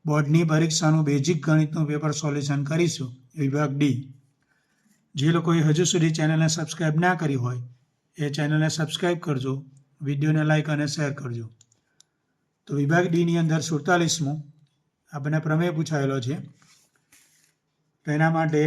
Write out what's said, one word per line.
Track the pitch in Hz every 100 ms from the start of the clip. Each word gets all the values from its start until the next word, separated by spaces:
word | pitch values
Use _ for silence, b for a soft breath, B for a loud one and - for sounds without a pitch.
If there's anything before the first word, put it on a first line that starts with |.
| 156
બોર્ડની | 151 143 160 165
પરીક્ષાનું | 156 160 156 156 160
બેઝિક | 143 143 139 165
ગણિતનું | 160 156 151 160 151
પેપર | 147 156
સોલ્યુશન | 143 151 143 139 143
કરીશું, | 139 160 175 - 123 - _ 156
વિભાગ | 139 143 147
ડી. | 139 147 117 - - _ _ _ _ _ _ _ _ _ -
જે | 147
લોકોએ | 170 165 170
હજુ | 151 151 175
સુધી | 180 165 160
ચેનલને | 156 160 160
સબસ્ક્રાઇબ | 165 156 - 160 151
ના | 180 175
કરી | 156 135
હોય, | 123 123 - - _ _ _ -
એ | 147
ચેનલને | 143 147 151 156
સબસ્ક્રાઇબ | 156 156 - 180 170
કરજો, | 170 131 131 135 - - _ -
વીડિયોને | 143 143 151 156
લાઈક | 151 156 151
અને | 147 147
શેર | 156 143
કરજો. | 143 131 117 113 - _ _ _ _ _ _ _ _ _ _ -
તો | 143
વિભાગ | 143 165 180
ડીની | 170 170 170
અંદર | 165 160
સુડતાલીસમો | 139 151 139 175 165 - 139 151 - - _ _ _ _ _
આપણને | 147 139 156
પ્રમેય | 156 156 175 156
પૂછાયેલો | 160 151 139 135
છે. | 120 170 - - b b b _ _ _ _ _ _ _ _ _ _ _ -
તો |
એના | 151 160 160
માટે | 156 151